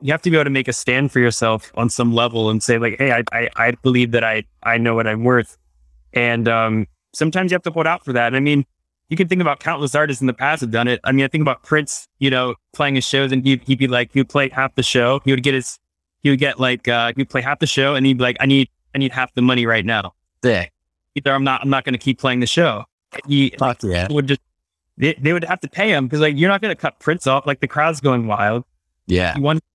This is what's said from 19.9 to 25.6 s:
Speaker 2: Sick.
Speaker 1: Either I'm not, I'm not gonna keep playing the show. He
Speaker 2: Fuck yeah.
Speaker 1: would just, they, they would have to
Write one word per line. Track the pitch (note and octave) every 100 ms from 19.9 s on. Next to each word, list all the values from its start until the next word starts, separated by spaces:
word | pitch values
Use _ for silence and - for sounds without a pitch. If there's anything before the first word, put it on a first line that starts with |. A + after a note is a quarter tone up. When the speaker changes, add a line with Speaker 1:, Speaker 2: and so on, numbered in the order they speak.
| A2 F#2+ _ _ _
Speaker 2:
Sick. | B2+ G2+ F2 _ _ _ _ D3
Speaker 1:
Either | C#3
I'm | C3+
not, | C3+ C3
I'm | C#3
not | C3+ C3+
gonna | B2
keep | - B2
playing | C3+ B2
the | A#2+
show. | - E3+ G#2 - _ _ - C#3+
He | C#3+ C3+ -
Speaker 2:
Fuck | C3 A#2+
yeah. | G2+ F2 F#2
Speaker 1:
would | D3 C3+
just, | C#3 _ _ _ _ _ -
they, | C#3+ D#3+
they | C#3
would | F3
have | E3
to | F3+